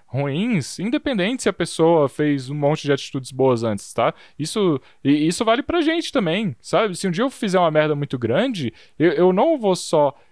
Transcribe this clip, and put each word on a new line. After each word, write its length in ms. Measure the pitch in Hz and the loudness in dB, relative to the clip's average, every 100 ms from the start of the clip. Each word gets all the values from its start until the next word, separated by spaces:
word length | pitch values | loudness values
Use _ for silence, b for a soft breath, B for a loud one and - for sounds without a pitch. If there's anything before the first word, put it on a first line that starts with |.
| _ | _
ruins, 720 | 131 143 139 226 214 120 - | -4 -4 -2 -2 -2 -4 -6
independente 640 | 196 294 302 233 180 262 | -4 -2 -2 -2 -2 0
se 80 | 226 | -2
a 40 | |
pessoa 540 | 190 - - 165 170 139 | -2 -4 2 4 4 2
fez 420 | - 151 143 127 | 0 0 0 -4
um 60 | 147 | -2
monte 280 | 143 151 | 0 0
de 80 | 143 | 0
atitudes 400 | 139 - 139 127 | -2 -2 -10 -8
boas 320 | 131 135 120 | 0 2 2
antes, 280 | 113 101 - | 0 -4 -6
tá? 200 | - 123 - b - | -2 -2 -2 b -10
Isso, 420 | 151 226 196 139 b b | -6 -2 0 0 b b
e, 220 | 135 147 156 | 0 2 2
isso 180 | 180 | 0
vale 200 | 220 233 | 0 0
pra 180 | - 339 | 0 0
gente 300 | 302 339 311 | 0 -2 -2
também, 440 | 269 180 180 220 123 | -2 0 -2 -4 -6
sabe? 340 | - 160 220 170 | -2 0 0 -2
Se 120 | 190 | -4
um 40 | |
dia 120 | 165 | -2
eu 60 | 262 | -2
fizer 260 | - 220 185 | -2 -2 2
uma 140 | 175 | 4
merda 240 | 151 151 147 | 4 2 0
muito 240 | 143 131 | -2 -4
grande, 520 | 120 131 254 214 170 b b - | 0 0 0 -2 -6 b b 0
eu, 140 | 160 | 2
eu 200 | 147 180 | 4 4
não 240 | 185 294 311 | 4 2 2
vou 180 | 208 180 | 0 -2
só 380 | - 160 147 - _ | 0 2 2 0 _